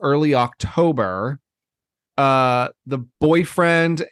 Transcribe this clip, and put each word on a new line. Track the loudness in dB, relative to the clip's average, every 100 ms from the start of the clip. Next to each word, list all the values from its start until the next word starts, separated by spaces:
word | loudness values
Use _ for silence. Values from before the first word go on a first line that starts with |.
early | -2 0 2 2
October. | 0 -4 -6 0 0 0 -4 -4 -6 -8 _ _ _ _ _ _ _ -2
Uh, | 2 2 2 0 -2 -8 -10
the | -10 -10 _
boyfriend | 2 2 0 0 2 2 0 -2 -6